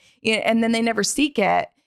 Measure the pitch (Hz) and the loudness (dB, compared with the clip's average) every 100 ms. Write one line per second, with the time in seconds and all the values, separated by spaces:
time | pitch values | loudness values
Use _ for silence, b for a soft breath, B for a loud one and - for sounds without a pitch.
0 | b b 220 220 - 226 226 226 233 214 | b b -2 0 0 0 0 0 0 -2
1 | 202 - 294 262 185 175 - _ | -2 -2 -2 0 0 0 -2 _